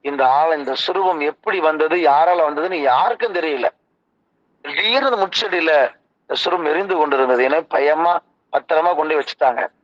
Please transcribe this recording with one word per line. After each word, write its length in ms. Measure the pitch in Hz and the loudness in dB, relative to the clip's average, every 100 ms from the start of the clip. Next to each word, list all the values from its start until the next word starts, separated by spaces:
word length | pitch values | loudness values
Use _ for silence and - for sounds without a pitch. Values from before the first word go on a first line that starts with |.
இந்த 240 | 139 143 | -8 0
ஆல-, 320 | 131 135 160 156 | 2 4 2 0
இந்த 180 | 135 131 - | -4 -4 -4
சுரூபம் 340 | 185 185 165 | 0 0 0
எப்படி 400 | 147 156 - 190 | -2 -4 -4 0
வந்தது, 360 | 156 156 156 175 | 0 0 0 2
யாரால 460 | 156 143 165 175 | 2 4 4 2
வந்ததுன்னு 320 | 156 147 170 | 0 -2 -4
யாருக்கும் 600 | 180 139 127 190 240 226 | -2 0 2 0 -2 -4
தெரியல. 340 | 175 160 139 - - _ _ _ _ _ _ _ _ | -4 -4 -2 -4 -6 _ _ _ _ _ _ _ _
திடீர்னு 540 | - - 208 247 269 233 | -10 -4 -2 0 0 -2
முட்செடியில 800 | 190 - 214 175 160 151 123 - _ _ | -2 -4 -4 -2 2 2 2 -2 _ _
இந்த 140 | _ 131 | _ -6
சுரூபம் 220 | - 175 156 | -4 -2 -2
எரிந்து 300 | 156 196 180 | -2 -2 -2
கொண்டிருந்தது. 480 | 151 139 131 123 | 0 2 2 2
எனவே 180 | 131 151 | 2 0
பயமா 580 | 160 - 143 156 170 175 _ _ _ | 0 0 0 2 2 0 _ _ _
பத்திரமா 420 | 139 - 160 170 | -6 0 0 2
கொண்டு 200 | 160 156 | 0 0
போய் 100 | 156 | -2
வச்சுட்டாங்க. 440 | 135 - 135 120 87 _ | -4 0 0 0 -6 _